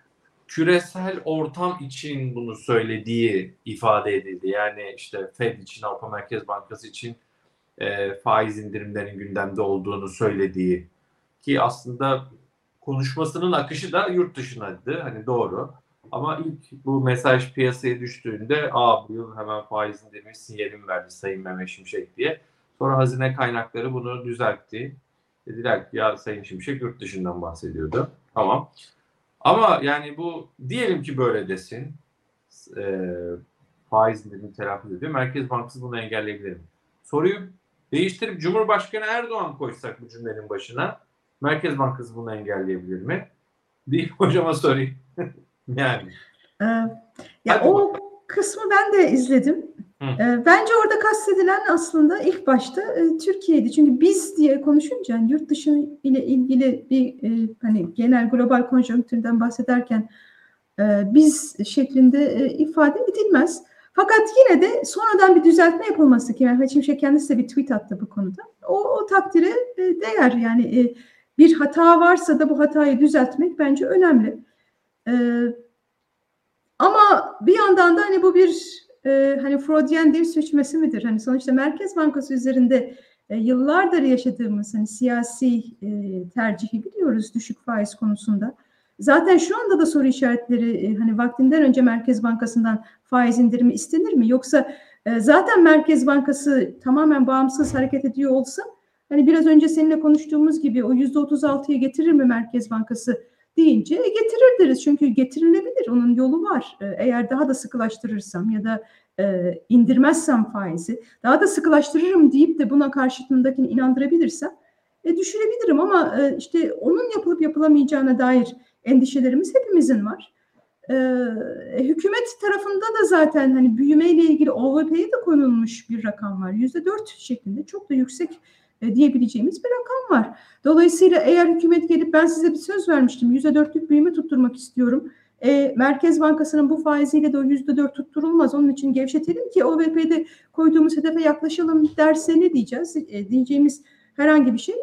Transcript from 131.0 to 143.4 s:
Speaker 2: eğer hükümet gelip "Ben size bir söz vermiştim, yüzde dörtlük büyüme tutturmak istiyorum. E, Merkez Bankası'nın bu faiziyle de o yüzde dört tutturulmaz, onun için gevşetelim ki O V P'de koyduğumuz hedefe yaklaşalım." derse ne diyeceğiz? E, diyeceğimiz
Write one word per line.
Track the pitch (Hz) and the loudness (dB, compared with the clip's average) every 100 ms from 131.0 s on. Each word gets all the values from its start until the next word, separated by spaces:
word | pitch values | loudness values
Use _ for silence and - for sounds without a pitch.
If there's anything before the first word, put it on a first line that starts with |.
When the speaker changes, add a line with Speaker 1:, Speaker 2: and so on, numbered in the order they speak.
| 370 349 | 4 4
Speaker 2:
eğer | - 339 339 | 4 4 4
hükümet | 330 339 339 330 | 2 2 2 2
gelip | 320 - | 0 2
"Ben | 311 330 | 2 2
size | 320 330 | 2 0
bir | 302 | -2
söz | - 392 339 | -4 -4 0
vermiştim, | 285 247 - 240 | 2 2 2 0
yüzde | 262 302 | 2 2
dörtlük | 294 302 320 320 | 2 0 -2 0
büyüme | 294 349 | 2 2
tutturmak | 330 - 254 247 - | 0 -2 0 0 -2
istiyorum. | - 247 240 269 - - _ _ | -8 -2 0 0 -4 -16 _ _
E, | 247 285 269 247 | 0 2 2 0
Merkez | 269 269 339 302 | 0 2 2 2
Bankası'nın | 311 311 302 302 285 | 2 2 0 0 0
bu | 320 | 0
faiziyle | 302 294 277 302 302 | 0 0 2 2 2
de | 277 | 0
o | |
yüzde | 269 277 285 269 | 0 -2 0 -2
dört | 277 | -2
tutturulmaz, | - - 302 320 330 269 | -4 -10 -4 0 2 2
onun | 285 285 | 2 0
için | 269 269 | 0 -2
gevşetelim | 262 269 311 330 403 480 | -2 -2 -2 -2 -4 -2
ki | 370 | 0
O | 330 320 | 0 0
V | 320 | 0
P'de | 320 320 330 320 _ _ | 0 0 -2 -4 _ _
koyduğumuz | - 320 320 320 302 | 0 2 4 2 2
hedefe | 320 330 | -2 0
yaklaşalım." | 311 294 311 339 320 311 302 - | 0 0 -4 -2 0 2 2 2
derse | 311 311 330 320 | 2 2 2 2
ne | 359 | 2
diyeceğiz? | 277 208 247 339 311 | 0 -2 -6 -6 -8
E, | - 208 196 | -8 -10 -2
diyeceğimiz | 254 | -2